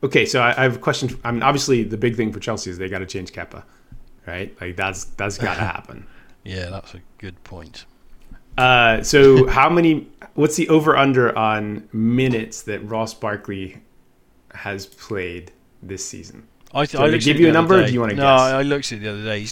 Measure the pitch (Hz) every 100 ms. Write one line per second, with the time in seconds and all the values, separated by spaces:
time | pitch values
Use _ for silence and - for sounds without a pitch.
0 | 135 135 113 135 120 131 131 113 - 139
1 | 123 - 120 120 131 143 139 123 101 107
2 | 120 113 110 98 120 107 95 87 92 95
3 | 92 98 90 - 85 76 - _ _ -
4 | - - - 87 101 - 90 90 95 92
5 | - - 101 - 101 90 85 - - 58
6 | - - - _ 92 92 90 95 - 90
7 | - - 95 90 - 90 80 - - _
8 | - - - - - - 127 123 117 110
9 | - 147 139 131 127 131 147 170 165 151
10 | - - - - 151 175 160 156 151 139
11 | 139 131 120 113 110 107 104 104 - 110
12 | 113 123 131 113 110 - - 101 107 113
13 | 110 - 110 104 - 98 95 - _ _
14 | _ _ _ _ _ - 104 98 - -
15 | - 104 90 87 87 - _ _ 90 95
16 | - 98 - - - _ - 135 147 143
17 | 147 117 127 147 165 160 165 190 - 123
18 | 113 139 139 131 131 135 143 143 - 110
19 | 107 104 107 107 107